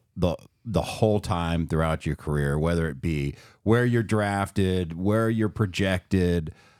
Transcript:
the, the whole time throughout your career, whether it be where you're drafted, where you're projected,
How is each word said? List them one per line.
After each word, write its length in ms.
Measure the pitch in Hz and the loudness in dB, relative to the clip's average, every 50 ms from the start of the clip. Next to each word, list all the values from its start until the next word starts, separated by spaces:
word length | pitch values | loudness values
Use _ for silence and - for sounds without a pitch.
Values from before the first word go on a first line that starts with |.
| _ _ - | _ _ -4
the, 180 | 87 87 90 80 - - - _ _ - | 0 0 0 0 -2 -8 -16 _ _ -6
the 180 | 117 101 85 | -2 -2 -2
whole 380 | - - - - 117 107 107 104 | -2 -2 -2 0 2 2 2 2
time 480 | - - 92 85 85 82 82 82 82 76 | 0 -2 -2 -2 0 0 0 0 0 0
throughout 380 | 80 78 80 80 80 78 - | 0 0 2 0 0 -2 -2
your 100 | 80 71 | -4 -6
career, 420 | - - 78 73 73 71 69 71 76 | -4 -4 -2 -2 0 0 0 0 0
whether 300 | 78 82 85 85 82 80 | 0 0 0 0 0 -2
it 120 | 69 65 | -4 -4
be 360 | - 87 78 73 71 71 - - - - - _ | -4 -2 -2 -2 -2 -4 -6 -8 -14 -20 -18 _
where 220 | - 101 113 120 123 | 0 2 2 4 2
you're 180 | 123 120 117 | 2 2 0
drafted, 960 | 110 92 110 107 104 101 101 98 98 - - 104 95 92 92 92 90 80 82 82 | 0 0 0 0 0 0 0 -2 -2 -2 0 0 0 2 2 0 -2 -4 -4 -4
where 320 | 95 101 107 113 113 113 | -2 0 2 2 0 0
you're 180 | 117 110 107 101 | 0 0 -2 -2
projected, 1040 | - - 110 92 87 - 101 95 95 90 - - - 95 90 87 87 87 80 78 - - - - _ | 0 -2 -2 -2 0 0 0 0 0 0 -2 0 0 2 2 2 2 0 -2 -4 -10 -16 -20 -20 _